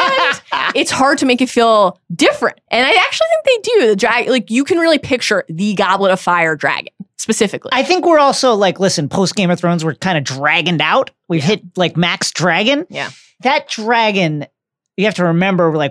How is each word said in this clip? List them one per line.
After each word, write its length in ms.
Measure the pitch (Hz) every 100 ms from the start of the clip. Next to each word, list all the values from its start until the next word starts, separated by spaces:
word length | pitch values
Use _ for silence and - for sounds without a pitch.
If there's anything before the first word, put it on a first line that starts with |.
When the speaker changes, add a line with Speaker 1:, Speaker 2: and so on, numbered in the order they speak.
| 523 539 320 277 - -
Speaker 1:
hand, 120 | -
Speaker 2:
<laughs> 40 | -
Speaker 1:
it's 140 | -
hard 260 | - 269 311
to 80 | 262
make 140 | 247
it 80 | 254
feel 500 | - 226 214 190 - -
different. 460 | 165 392 587 - - -
And 160 | 226 262
I 40 |
actually 380 | 440 539 - 659 659 622
think 180 | 480
they 60 | 415 466
do. 60 | 233
The 80 | 208
drag-, 320 | 226 233 -
like, 220 | 254 170
you 140 | 226
can 140 | 285 339
really 200 | 330 302
picture 460 | - 254 - 196 -
the 240 | 160 208
Goblet 400 | 196 190 190 196
of 80 | 185
Fire 340 | - 175 165
dragon 380 | 151 143 120 - - - -
specifically. 540 | - 220 202 - -
Speaker 2:
I 100 | 262
think 220 | 269 359
we're 140 | 339 311
also, 320 | 277 - 262
like, 260 | 208 196 170
listen, 300 | 190 - 143
post 280 | - 185 -
Game 140 | 175
of 80 | 175
Thrones, 240 | 175 170 160
we're 80 |
kinda 260 | - 185 165
dragoned 600 | 127 135 147 165 160 165
out. 300 | 151 262 - _ -
We've 120 | 165
Speaker 1:
Yeah. 60 | 139
Speaker 2:
hit, 160 | 214 180 -
like, 180 | 165 165
max 340 | 170 190 -
dragon. 560 | - 185 165 214 285 349
Speaker 1:
Yeah. 180 | - 139 - _ _
Speaker 2:
That 260 | 247 302 -
dragon, 800 | - 214 233 220 202 170 151 135 _ _ _ _ -
you 100 | 208
have 80 |
to 100 | 185
remember, 520 | 175 165 190 185 165 156
like, 140 | 143